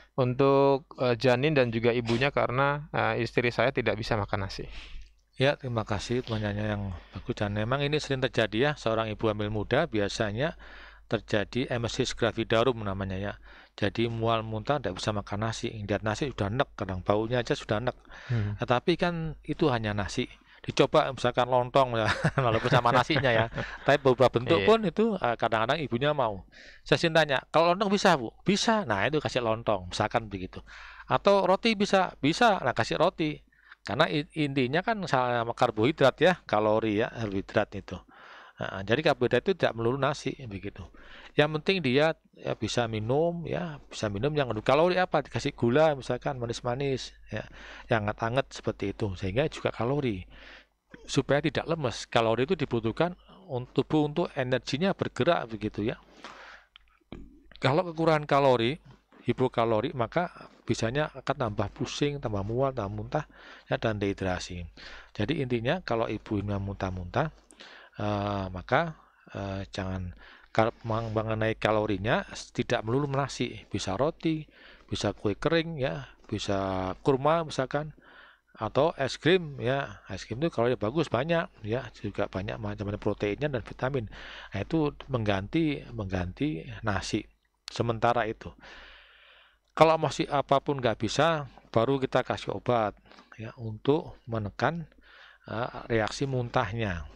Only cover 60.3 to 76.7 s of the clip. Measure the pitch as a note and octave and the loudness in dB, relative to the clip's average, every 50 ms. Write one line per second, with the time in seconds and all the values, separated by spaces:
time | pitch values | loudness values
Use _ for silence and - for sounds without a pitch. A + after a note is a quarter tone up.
60.3 | - - - - - - _ - A2+ - A#2 A2+ B2+ D3 D3+ - - C3+ - - | -6 -14 -20 -20 -20 -12 _ -4 -2 0 0 -2 -2 -2 -4 -4 -6 -6 -4 -4
61.3 | C#3 C#3+ B2+ G#2+ G#2 - A2 G#2 - - B2 - - - D3 C#3+ C#3+ C#3 C3 A2+ | -2 -2 -2 -2 -2 -2 -4 -4 -4 -6 -6 -6 -2 -2 -2 -2 -2 -4 -6 -4
62.3 | G#2 G2 G2 G#2+ A2+ B2+ C3+ C3+ B2+ A#2+ G2+ F#2+ G#2+ G#2+ G#2+ B2 - D3+ - - | -4 -4 -4 -2 -2 0 0 0 -2 -4 -6 -6 -6 -8 -6 -4 -4 -6 -6 -8
63.3 | - - - - - - - - C#3 - - A2+ A2 G2+ G2+ G2+ F#2+ - G2 F#2 | -14 -20 -20 -20 -20 -20 -6 -6 -4 -2 0 -2 0 0 0 0 0 0 -2 -2
64.3 | F2+ F2 - - F2+ F2 E2+ - - - - - - - - - - - G#2 G2+ | -2 -2 -4 -8 -10 -10 -10 -12 -14 -18 -18 -18 -18 -18 -18 -12 -6 -4 -2 0
65.3 | D3 D3+ C3+ B2 B2+ A#2 A2+ C3 F3 F#3+ - - A#2+ A2+ A#2 A#2+ A2 G#2 - - | 0 -2 0 0 -2 0 0 0 -2 -2 -2 -2 0 0 0 -2 -4 -6 -4 -2
66.3 | A2 G2+ G2+ G#2 G2+ G2 G2 G2 G2 - G2 F#2+ F#2 F#2 F2+ F2+ - A#2+ D#3 D#3 | -2 -2 0 -2 -2 -2 -4 -4 -4 -4 -4 -4 -4 -6 -8 -2 0 0 0 0
67.3 | - - _ _ - - - - - - - - _ - G#2 G#2 G#2 G2+ G2+ G2+ | -4 -10 _ _ -20 -20 -20 -20 -20 -20 -20 -16 _ -6 -4 -2 -2 -2 -2 -2
68.3 | G2+ G2 F#2+ F#2 F#2 F2+ - - B2+ C3+ E3+ D#3+ D3+ - - _ _ _ _ - | -2 -2 -4 -6 -8 -10 -2 0 2 2 2 0 -6 -12 -18 _ _ _ _ -12
69.3 | - G#2+ G2 G2 F#2+ G2 F#2+ - - G2+ F#2+ F#2+ F#2+ F#2 F#2 F2+ - - - - | -10 -8 -6 -6 -6 -6 -8 -8 -8 -6 -6 -4 -4 -6 -6 -8 -10 -14 -18 -20
70.3 | - - - - - A2 A2 A#2 - - - A2+ G#2+ A2+ A#2 A2+ G#2+ A2 A2 A2 | -20 -20 -20 -4 -2 0 0 0 -2 -4 -6 -4 -4 -2 -4 -2 -2 -2 -2 -2
71.3 | A2 G#2+ A2 A2 A2 - - G#2+ A2 G#2+ G#2+ A2 G2+ F2+ G2 A#2 D#3 G3 - - | -2 -2 0 -2 0 0 2 2 2 2 2 0 -2 -2 0 0 0 0 -2 -6
72.3 | - - - - - - A#2 - B2 A2 G#2+ A2 B2 C#3 D3 C#3 C3+ C#3 C#3 C3 | -12 -14 -14 -6 -4 -4 -2 0 -2 -2 0 0 0 0 0 0 -2 -2 -2 -4
73.3 | - - B2+ A#2 A2+ G2 - - - G2 - G2 F#2+ G2 C#3 E3 - - - D#3+ | -4 -4 -6 -6 -6 -10 -10 -8 -6 -6 -4 -4 -2 0 -2 -2 -2 -2 -2 -2
74.3 | D#3+ D#3 D3 - _ - - - - - - - G#2 - - G2+ F#2+ - - G#2 | -2 -2 -6 -10 _ -20 -20 -20 -20 -20 -10 -8 -6 -2 -2 -2 -2 -2 -2 -2
75.3 | G2 - - D3+ E3 E3 D#3+ E3 E3 C#3+ B2+ D3+ E3+ D3 C3 - - _ - - | -2 0 0 0 2 0 0 -2 -4 -4 -4 -4 -4 -6 -10 -14 -18 _ -10 -8
76.3 | G#2+ G2 - - G2 F#2+ G2 F#2+ | -6 -4 -2 -2 0 0 0 0